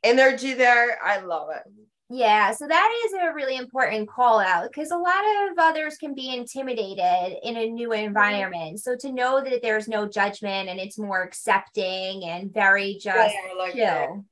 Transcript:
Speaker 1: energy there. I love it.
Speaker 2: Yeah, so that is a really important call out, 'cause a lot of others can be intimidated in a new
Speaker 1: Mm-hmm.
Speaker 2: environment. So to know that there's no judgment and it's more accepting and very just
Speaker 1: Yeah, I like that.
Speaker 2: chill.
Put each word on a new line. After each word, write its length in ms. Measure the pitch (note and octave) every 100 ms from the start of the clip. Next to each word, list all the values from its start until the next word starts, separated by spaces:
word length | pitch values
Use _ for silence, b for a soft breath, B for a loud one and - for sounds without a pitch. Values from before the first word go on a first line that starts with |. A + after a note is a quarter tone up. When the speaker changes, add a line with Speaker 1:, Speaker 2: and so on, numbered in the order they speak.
Speaker 1:
energy 500 | A3 B3+ C4 B3+ C4+ B3+
there. 420 | B3 A#3+ A#3+ -
I 160 | F3+ G3+
love 300 | F#3 D#3+ D3+
it. 100 | D3+ G3 G3+ G#3+ _ _
Speaker 2:
Yeah, 400 | B3+ A3+ G#3 F#3
so 160 | A3 D4
that 360 | D#4+ G#4 A#4 A4+
is 80 |
a 200 | F#4+ E4+
really 220 | D#4 C4 C4
important 520 | B3 B3+ B3+ A3 G#3+
call 300 | - B3 A3
out, 340 | F#3+ F3 B3
'cause 160 | - D4+
a 80 | F4
lot 260 | F4 F#4 G#4 G#4 G4+
of 80 | F4
others 380 | D#4+ D#4+ D#4 D4+
can 180 | D4+ C4+
be 180 | C4 B3+
intimidated 1000 | A#3+ C4+ C4 A3+ G3 F#3+ F3+ F3+ F3+ F3+
in 120 | A3+ A#3
a 100 | A3+
new 200 | A#3 A#3
Speaker 1:
Mm-hmm. 160 | A3 G#3+
Speaker 2:
environment. 720 | G#3 G#3 G#3 F#3+ F3 D#3+ G3+
So 160 | - B3
to 160 | C#4
know 280 | B3+ B3 C4+
that 180 | C4+ B3
there's 260 | A#3 G#3+ G#3+
no 200 | A3 G#3
judgment 640 | G3+ G3+ G3+ G#3 G3 F#3+
and 100 | F#3
it's 180 | F#3+ G#3
more 240 | G#3 F#3+
accepting 1000 | F3+ - - G3 - - F#3 F#3 F#3+ F#3+ F3
and 260 | F3 G3
very 440 | G#3+ G3 G3 G3 G3
just 360 | G3+ F#3+ G#3+ G#3
Speaker 1:
Yeah, 160 | F#3
I 20 |
like 220 | F#3 F#3 -
that. 320 | F#3 F3 -
Speaker 2:
chill. 180 | G3 G3